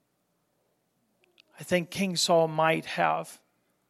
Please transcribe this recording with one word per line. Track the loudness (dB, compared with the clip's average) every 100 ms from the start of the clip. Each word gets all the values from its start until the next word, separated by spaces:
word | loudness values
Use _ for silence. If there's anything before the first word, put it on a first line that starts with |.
| _ _ _ _ _ _ _ _ _ _ _ _ _ _ _ -16
I |
think | -2 -2 -2
King | -4 -4 -2
Saul | 2 4 4
might | 2 0 0 -2
have | -2 0 -2 -6 -16 _ _ _ _